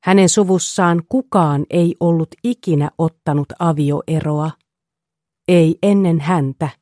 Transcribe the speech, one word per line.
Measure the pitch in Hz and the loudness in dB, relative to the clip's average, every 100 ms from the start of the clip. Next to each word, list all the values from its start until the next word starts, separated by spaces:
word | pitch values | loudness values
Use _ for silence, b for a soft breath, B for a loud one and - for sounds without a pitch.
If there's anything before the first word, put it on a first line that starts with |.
Hänen | - 196 185 | 2 4 4
suvussaan | 214 190 185 - - 175 170 165 | 2 2 0 -2 -2 0 0 -2
kukaan | 262 262 208 160 143 147 | -6 -2 0 0 -2 -2
ei | 175 170 - | 0 0 0
ollut | 170 165 160 - | 0 0 -4 -6
ikinä | 240 240 - 151 147 - | -6 -6 -2 -2 -2 -2
ottanut | 160 _ - 143 143 - | -6 _ -4 -4 -4 -4
avioeroa. | 170 151 143 147 - 160 151 151 156 - _ _ _ _ _ _ _ _ - | -2 0 -2 -2 -2 -4 -2 -4 -4 -8 _ _ _ _ _ _ _ _ 0
Ei | 180 160 160 | 2 2 0
ennen | 202 202 185 165 | 0 2 2 0
häntä. | 147 180 135 135 151 - | 0 -2 -2 -4 -8 -8